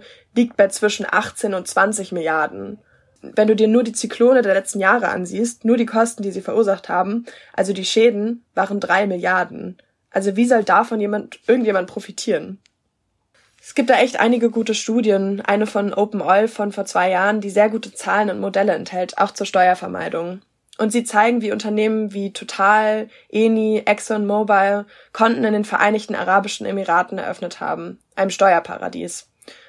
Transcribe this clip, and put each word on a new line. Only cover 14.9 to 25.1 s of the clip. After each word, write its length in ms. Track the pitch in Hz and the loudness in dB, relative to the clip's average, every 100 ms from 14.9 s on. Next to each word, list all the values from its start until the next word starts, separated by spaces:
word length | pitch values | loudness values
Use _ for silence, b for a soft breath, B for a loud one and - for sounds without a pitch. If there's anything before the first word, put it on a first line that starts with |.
| 233 214 196 196 196 | 0 2 2 0 -4
eine 260 | - 208 214 | -2 0 0
von 260 | 208 202 | -2 0
Open 280 | 196 214 208 | 0 0 -2
Oil 260 | 156 196 226 | 2 2 2
von 240 | 220 208 | -2 -6
vor 140 | 202 196 | -4 -4
zwei 260 | 180 185 | 0 2
Jahren, 300 | 185 196 214 | 2 0 0
die 80 | 202 | -2
sehr 200 | 190 214 | 2 2
gute 240 | 226 - | 2 -8
Zahlen 360 | - 190 202 208 | -10 -2 0 0
und 100 | 202 | -2
Modelle 340 | 196 190 202 | -2 0 0
enthält, 440 | 165 175 180 180 - | 0 -4 -6 -4 -2
auch 140 | 202 | -2
zur 140 | - 196 | -4 -2
Steuervermeidung. 960 | 190 180 180 180 180 170 170 175 190 _ _ _ - | 2 4 2 -2 -8 -6 -6 -6 -10 _ _ _ -4
Und 160 | 220 | -2
sie 100 | 233 | -2
zeigen, 380 | 240 208 226 240 | -2 2 2 2
wie 100 | 208 | -2
Unternehmen 600 | 214 214 214 220 220 214 | -4 -4 0 0 0 -4
wie 180 | 196 196 | -6 -8
Total, 800 | - - - 196 214 214 220 226 b b | -8 -10 0 4 4 2 -2 -4 b b
Eni, 560 | 214 226 220 220 214 214 | 2 2 4 2 0 0
ExxonMobil 1000 | 208 - 214 202 208 214 202 196 202 208 b b | -2 -2 -2 0 0 2 2 2 0 -4 b b